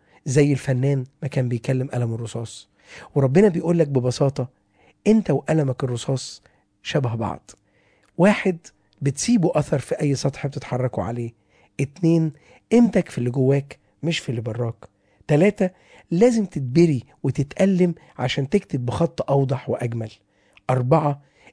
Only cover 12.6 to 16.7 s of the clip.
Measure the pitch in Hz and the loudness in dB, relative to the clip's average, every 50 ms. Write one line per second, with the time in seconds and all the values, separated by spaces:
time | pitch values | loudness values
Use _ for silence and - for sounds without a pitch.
12.6 | _ - 220 240 240 190 - 196 170 - - 131 120 123 120 139 127 131 139 139 | _ 2 4 6 6 6 4 0 -2 -2 -4 -4 -4 -2 0 0 2 2 2 2
13.6 | 143 - - _ _ _ _ _ - 165 165 - - - 117 117 110 117 107 117 | 0 -6 -12 _ _ _ _ _ -4 -4 -4 -4 -4 -6 -6 -6 -6 -6 -6 -6
14.6 | 120 113 - - - - _ _ _ _ _ _ _ - 151 147 180 208 196 - | -6 -6 -6 -10 -14 -20 _ _ _ _ _ _ _ 0 2 4 4 4 2 0
15.6 | 196 185 - _ _ _ - - _ - 170 175 226 254 233 226 202 180 - 151 | -2 -4 -4 _ _ _ -20 -18 _ -4 0 4 4 4 4 2 -2 -2 -4 -6
16.6 | 135 123 | -4 0